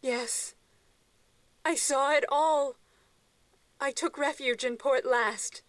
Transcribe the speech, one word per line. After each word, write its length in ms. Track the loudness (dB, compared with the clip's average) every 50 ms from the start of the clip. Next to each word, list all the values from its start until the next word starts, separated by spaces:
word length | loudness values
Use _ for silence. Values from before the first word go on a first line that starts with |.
Yes. 520 | -2 -2 -2 -2 -2 -4 -4 -6 -6 -8 -12 _ _ _ _ _ _ _ _ _ _ _ _ _ _ _ _ _ _ _ _ _ _
I 120 | -2 -2
saw 340 | 0 0 0 2 2 2 4
it 140 | 4 2 2 2
all. 460 | 2 2 4 4 4 2 2 0 -4 _ _ _ _ _ _ _ _ _ _ _ _ _ _ _ _ _ _ _ _ _
I 120 | -6 -4
took 260 | -4 -2 -4 -4 -2 -2
refuge 460 | -2 -2 -2 -2 -2 -2 -2 0 -2
in 120 | -6 -6
Port 300 | -2 0 2 2 2 2
Last. 560 | 2 2 2 2 0 -2 -4 -8 -10 -10 -12 _